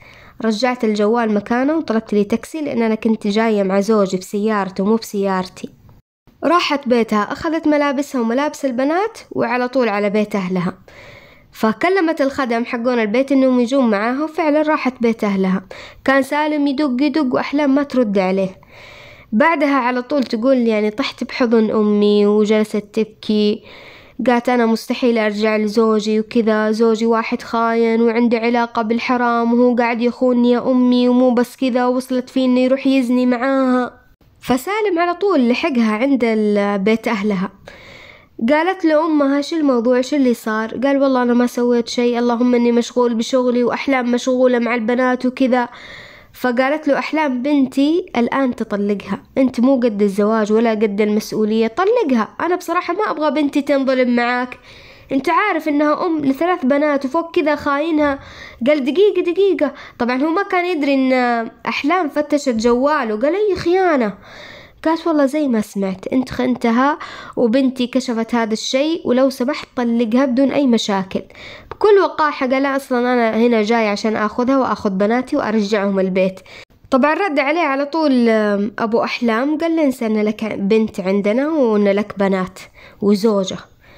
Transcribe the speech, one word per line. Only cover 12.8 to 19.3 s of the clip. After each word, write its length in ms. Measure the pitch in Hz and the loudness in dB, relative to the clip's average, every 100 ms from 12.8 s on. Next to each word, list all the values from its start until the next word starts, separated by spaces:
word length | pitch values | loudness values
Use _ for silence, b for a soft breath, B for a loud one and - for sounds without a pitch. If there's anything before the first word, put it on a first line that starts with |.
| 233 240 | -2 0
البيت 340 | 214 233 269 | 0 0 2
إنهم 280 | 277 262 254 | 2 4 2
يجون 300 | 233 277 247 | 2 2 2
معاها، 340 | 202 226 262 | 2 0 -2
وفعلا 380 | 311 311 320 294 | -4 -2 0 2
راحت 320 | 311 311 254 254 | 2 0 -2 -2
بيت 240 | 233 226 | -2 0
أهلها. 380 | 214 196 190 185 - B B B | -2 0 0 -2 -4 B B B
كان 180 | - 269 | 0 2
سالم 440 | 269 294 302 302 285 | 2 0 0 0 0
يدق 360 | 269 302 247 | 0 -2 0
يدق 320 | 294 285 269 | 0 0 0
وأحلام 400 | 262 - 277 294 | -2 -2 0 2
ما 80 | 269 | 2
ترد 360 | 285 254 233 196 | 0 0 0 0
عليه. 420 | 185 190 190 - B B B B B B B | 0 0 -2 -6 B B B B B B B